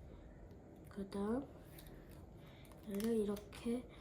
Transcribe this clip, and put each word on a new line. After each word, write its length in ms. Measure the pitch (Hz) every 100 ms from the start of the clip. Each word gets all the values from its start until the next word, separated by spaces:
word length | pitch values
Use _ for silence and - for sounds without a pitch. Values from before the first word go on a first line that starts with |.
| - - - - - - - - -
그 160 | - 196
다음 360 | 202 208 247 285 - - - - - - - - - - - - - 220
얘를 260 | 202 220 226
이렇게 680 | 208 202 - - 233 240 247 -